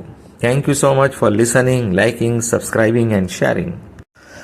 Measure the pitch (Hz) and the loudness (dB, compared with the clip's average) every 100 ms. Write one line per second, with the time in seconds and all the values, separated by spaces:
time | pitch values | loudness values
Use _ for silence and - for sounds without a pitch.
0 | - - - - 120 135 147 143 139 135 | -16 -20 -20 -4 -2 0 -2 0 2 2
1 | 135 - 113 104 117 131 127 127 113 90 | 0 0 0 2 2 2 2 0 0 0
2 | 113 120 117 117 110 - - 110 110 120 | 0 0 -2 -2 -2 -4 -2 0 2 2
3 | 113 104 92 - 139 104 87 - - - | 2 0 -2 -2 -2 -2 -4 -10 -16 -20
4 | - _ - - | -20 _ -20 -20